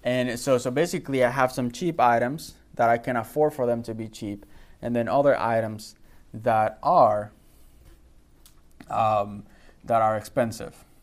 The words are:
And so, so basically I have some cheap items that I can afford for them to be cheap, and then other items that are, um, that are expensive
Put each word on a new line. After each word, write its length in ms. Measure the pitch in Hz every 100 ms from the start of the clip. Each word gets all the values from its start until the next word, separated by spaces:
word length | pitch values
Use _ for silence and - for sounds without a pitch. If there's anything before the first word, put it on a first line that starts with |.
And 340 | 123 127 123 117
so, 200 | - 123
so 120 | 123
basically 540 | 127 170 175 135 135
I 60 | 120
have 200 | 135 131
some 180 | - 123
cheap 280 | - 175 160
items 560 | 123 120 120 156 - - _
that 160 | - 117
I 80 | 117
can 180 | 135 120
afford 380 | 113 151 151
for 100 | 147
them 180 | 120 117
to 100 | 117
be 140 | 110 110
cheap, 360 | - 107 101 - - - -
and 120 | 120
then 140 | 120 113
other 320 | 135 143 -
items 560 | 113 113 110 107 - - - - -
that 440 | 113 117 113 110 -
are, 480 | 143 175 117 107 104 - _ _ - - - - _ - _ _ - - _ - -
um, 560 | 107 110 107 104 101 - - - _
that 160 | - 117
are 160 | 110 110
expensive 680 | - - 120 110 - - - _